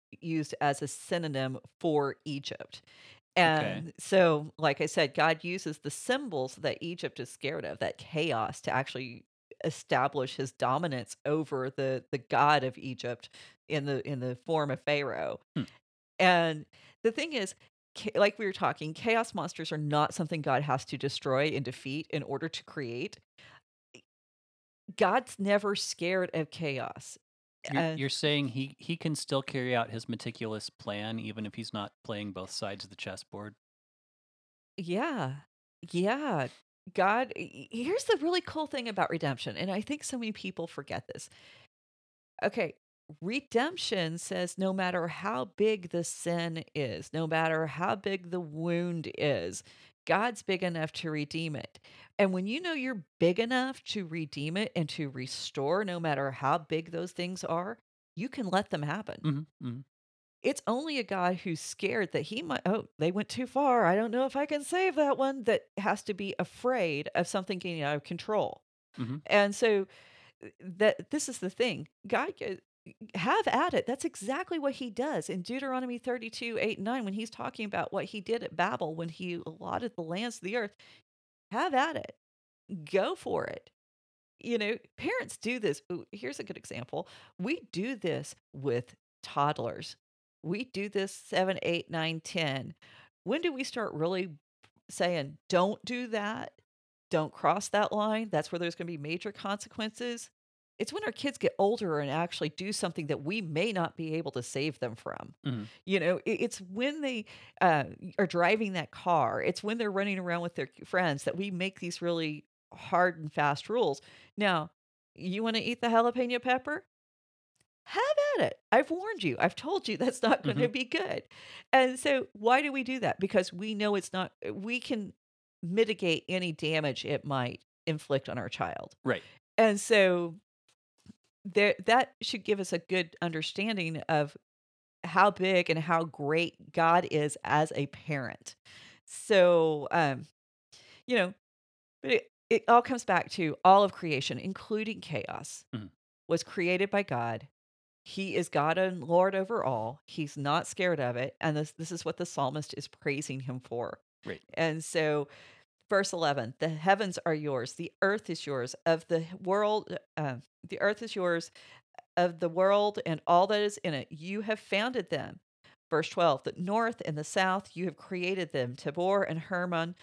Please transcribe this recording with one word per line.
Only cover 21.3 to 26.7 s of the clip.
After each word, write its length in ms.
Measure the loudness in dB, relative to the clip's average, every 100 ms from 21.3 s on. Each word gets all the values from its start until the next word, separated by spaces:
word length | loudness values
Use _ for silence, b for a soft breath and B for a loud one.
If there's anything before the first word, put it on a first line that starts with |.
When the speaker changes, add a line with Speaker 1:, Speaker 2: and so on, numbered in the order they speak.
| 2 4
Speaker 1:
and 160 | 0
defeat 420 | -4 -6 -8 -8 -4
in 120 | -6
order 260 | -4 -4 -4
to 160 | -8
create. 540 | -10 -8 -6 -6 -8 -10 _ _ B B _ _ _ -20 _ _ _ _ _ _ _ _ -16 2
God's 400 | 4 4 0 -4
never 380 | 2 2 2 -2
scared 540 | -4 -2 0 0 0
of 180 | -2 -4
chaos. 680 | -4 -4